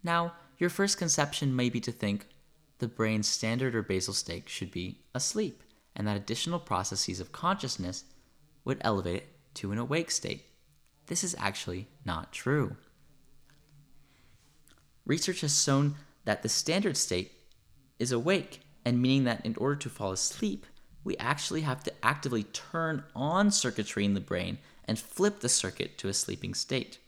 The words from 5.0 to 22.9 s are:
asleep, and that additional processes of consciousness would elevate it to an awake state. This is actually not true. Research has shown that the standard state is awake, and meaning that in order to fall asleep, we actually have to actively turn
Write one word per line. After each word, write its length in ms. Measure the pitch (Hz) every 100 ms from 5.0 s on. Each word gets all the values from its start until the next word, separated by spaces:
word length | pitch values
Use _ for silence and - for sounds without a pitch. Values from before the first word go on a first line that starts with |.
| -
asleep, 480 | 123 - 214 202 - - _ _ -
and 100 | 104
that 100 | 101
additional 420 | 101 113 - 170
processes 640 | - 92 92 95 - 92
of 120 | 90
consciousness 720 | - 170 196 127 - 185 - - - _ _ _ _
would 140 | - 135
elevate 340 | - 104 90 90
it 120 | - - _
to 180 | - 98
an 60 | 104
awake 320 | 120 156 165
state. 340 | - - - - _ _ _ _ _ -
This 160 | -
is 140 | 185 175
actually 480 | 98 98 - 90 104 -
not 280 | - 82 87
true. 440 | - - 147 120 - - _ - - - - - - - - - - - - - - - _ - - _ _ -
Research 360 | 151 - 185
has 200 | 151 147
shown 340 | - 139 147 147 - _
that 180 | - 107
the 60 | 113
standard 480 | - - 170 202 156
state 360 | - 90 92 - - - _ - _ _
is 120 | 120
awake, 500 | 120 139 196 - - - -
and 160 | 120 123
meaning 240 | 127 135
that 200 | 127 110
in 100 | - 113
order 200 | 131 143
to 140 | 135
fall 220 | - 101
asleep, 540 | 95 - - 214 - - - - -
we 120 | - -
actually 420 | 120 143 - -
have 220 | 151 131
to 80 | - -
actively 420 | - 147 143 120
turn 600 | 104 - - 165 160